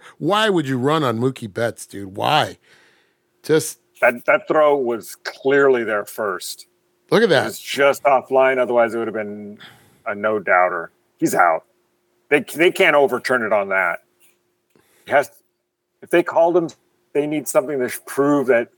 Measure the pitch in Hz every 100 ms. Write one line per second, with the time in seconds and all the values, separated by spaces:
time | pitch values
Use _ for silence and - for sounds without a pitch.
0 | - _ 156 208 220 185 135 131 131 160
1 | 139 113 127 131 113 92 117 - - 98
2 | 101 98 113 147 110 87 _ _ _ _
3 | _ _ _ _ - 156 151 - _ _
4 | 123 120 - 147 - 156 151 143 120 117
5 | 95 - - - 135 139 139 127 110 107
6 | 101 - 107 90 - - - _ _ _
7 | _ 175 226 139 110 - - - 143 131
8 | 143 131 - 131 131 131 120 123 127 117
9 | 117 107 104 104 104 104 - - _ _
10 | - 104 104 110 92 92 90 90 85 _
11 | _ _ 156 - 87 80 - _ _ _
12 | _ _ _ 147 - 143 175 175 147 147
13 | 139 123 - 123 107 104 98 95 90 85
14 | _ _ _ _ _ _ _ _ _ _
15 | - 131 - _ _ _ _ _ _ _
16 | - 175 175 151 170 175 160 - _ _
17 | _ 147 147 151 - 156 135 143 123 -
18 | - - 143 147 123 117 117